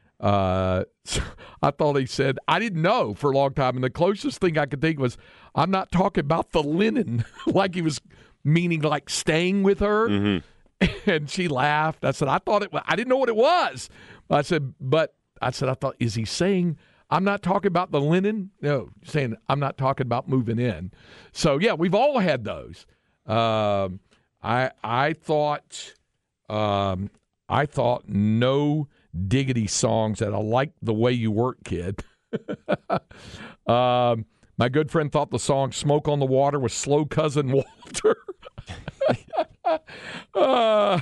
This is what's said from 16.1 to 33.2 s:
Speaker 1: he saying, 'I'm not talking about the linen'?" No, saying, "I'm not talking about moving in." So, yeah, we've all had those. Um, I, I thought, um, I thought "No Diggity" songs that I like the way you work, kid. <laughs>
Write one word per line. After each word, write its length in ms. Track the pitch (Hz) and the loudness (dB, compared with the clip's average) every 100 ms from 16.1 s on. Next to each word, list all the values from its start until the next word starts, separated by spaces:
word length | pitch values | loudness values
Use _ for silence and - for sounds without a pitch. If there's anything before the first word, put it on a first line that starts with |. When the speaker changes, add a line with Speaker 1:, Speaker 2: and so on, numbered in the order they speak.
Speaker 1:
he 100 | 110 110 | -2 -6
saying, 500 | - 175 190 175 151 _ _ _ | -2 0 2 0 -4 _ _ _
'I'm 140 | 151 | 0
not 180 | 196 202 | 0 0
talking 260 | 175 202 202 | 0 0 2
about 220 | 175 180 | 0 0
the 80 | 151 | 0
linen'?" 500 | 143 175 196 220 190 - | 2 2 2 -2 -8 -6
No, 300 | 147 143 92 - | -4 -2 -4 -16
saying, 320 | - 151 131 - - | -6 -4 -4 -4 -4
"I'm 120 | 143 | -2
not 180 | 139 - | -2 -2
talking 260 | 131 135 123 | -2 0 -2
about 220 | 120 - | -4 0
moving 300 | 135 117 113 | 0 0 -2
in." 320 | 123 85 90 - - - - | -2 -4 -10 -14 -20 -20 -16
So, 260 | - 165 143 | -2 2 2
yeah, 140 | 220 | 2
we've 200 | 160 175 | 2 2
all 240 | 196 277 269 | 2 2 2
had 260 | 180 131 | 0 0
those. 420 | 104 82 60 - - _ _ _ - | -4 -8 -12 -18 -20 _ _ _ -4
Um, 760 | 110 113 110 104 101 98 92 - _ _ _ | 0 2 2 2 2 0 -4 -14 _ _ _
I, 300 | 95 120 131 - | -2 0 -2 -4
I 300 | 107 120 147 | -4 0 0
thought, 800 | 160 - 151 147 147 - - - - _ _ _ _ - | -2 -2 0 0 -4 -8 -18 -18 -20 _ _ _ _ -6
um, 600 | 107 107 101 98 92 98 - _ _ - | -2 0 0 0 -2 -6 -10 _ _ -4
I 160 | 123 147 | -2 -2
thought 420 | - 120 123 - | 0 0 -2 -2
"No 800 | 98 104 110 123 139 147 156 143 _ _ 82 95 | 0 2 2 2 2 2 0 -4 _ _ -6 0
Diggity" 400 | 123 135 120 104 | 0 2 0 -2
songs 500 | - 120 113 110 104 | 0 2 2 0 -2
that 160 | 104 | -2
I 40 | 104 | -2
like 340 | 107 120 147 - | 0 0 0 -4
the 100 | 110 | -4
way 180 | 110 120 | 2 2
you 180 | 123 110 | 2 0
work, 280 | 104 127 117 | 0 0 -2
kid. 380 | - 87 85 98 - _ _ | -8 -6 -6 -8 -12 _ _
<laughs> 40 | - - - - - - 226 - - | -8 -8 -10 -6 -6 -2 -6 -6 -18